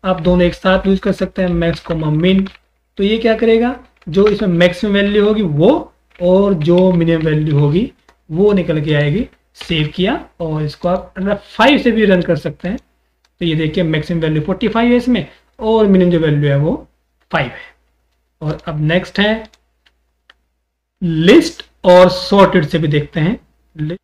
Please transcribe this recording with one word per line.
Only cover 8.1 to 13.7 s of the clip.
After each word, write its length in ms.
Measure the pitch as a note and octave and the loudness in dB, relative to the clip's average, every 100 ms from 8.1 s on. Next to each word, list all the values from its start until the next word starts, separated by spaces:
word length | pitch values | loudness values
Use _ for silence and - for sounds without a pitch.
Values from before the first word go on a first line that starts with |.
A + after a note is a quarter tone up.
| _ _ | _ _
वो 220 | D#3+ G#3 | 0 2
निकल 280 | G3 E3+ D#3 | 2 -2 -4
के 120 | D3+ D3 | -2 -2
आएगी। 300 | D3 F3 C4 _ _ - | 0 -2 -6 _ _ -20
save 340 | - E3 D3+ - | -6 -4 -4 -2
किया 180 | F#3 D4+ - _ | -2 -4 -8 _
और 220 | E3 D3+ | -8 -6
इसको 240 | D3+ - F3 | -6 -6 -4
आप 240 | F3+ - - G3 - - | -4 -6 -8 -4 -4 -6
फ़ाइव 300 | - A#3+ C#4+ | 0 2 4
से 120 | B3 | 0
भी 140 | A3 G#3 | 0 2
run 160 | F#3 | 2
कर 120 | F3 D#3 | 0 -4
सकते 300 | E3 D3+ F3 | -4 -10 -10
हैं। 100 | A#3+ _ _ _ _ _ _ | -10 _ _ _ _ _ _
तो 40 | F3 | -4
ये 100 | D#3 | -2
देखिए, 280 | D#3 | -2